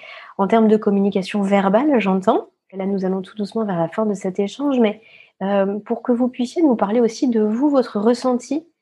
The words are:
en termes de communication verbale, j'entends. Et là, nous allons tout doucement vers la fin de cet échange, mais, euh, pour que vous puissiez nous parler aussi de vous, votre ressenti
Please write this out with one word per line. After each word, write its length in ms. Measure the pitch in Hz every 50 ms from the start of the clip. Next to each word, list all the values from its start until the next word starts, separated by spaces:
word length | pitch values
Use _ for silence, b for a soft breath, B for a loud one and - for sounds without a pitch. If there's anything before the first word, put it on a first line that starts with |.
| B B B B B B B
en 100 | B 196
termes 200 | 185 226 226 220
de 80 | 214 220
communication 640 | 214 214 214 202 202 196 202 190 196 180 - - 208
verbale, 580 | 196 190 202 196 190 196 190 220 277 311 285 226
j'entends. 500 | 190 196 190 190 185 220 269 403 - - _ _ _ _
Et 60 | -
là, 100 | 190 190
nous 180 | 196 202 190 185
allons 160 | 185 185 190
tout 140 | 185 - -
doucement 300 | - 208 190 - 226 220
vers 120 | 208 185
la 100 | 170 165
fin 200 | 165 - - 220
de 80 | 214 202
cet 240 | 190 - 190 185 -
échange, 400 | 202 202 - - 277 285 269 247
mais, 220 | 226 202 220 B B B B B B B B - 190
euh, 340 | 196 202 196 196 196 202 214
pour 220 | 208 - 233 233
que 100 | - -
vous 160 | 247 233 254
puissiez 360 | 247 254 - 247 240 - 359 330
nous 120 | 285 233
parler 260 | 214 208 190 214 247
aussi 260 | 233 220 226 - -
de 140 | 254 226 220
vous, 280 | 214 214 214 233 285 302
votre 300 | 285 269 233 - - 208
ressenti 640 | 202 233 247 240 - 254 247 240 - - 269 320 320 _ _ _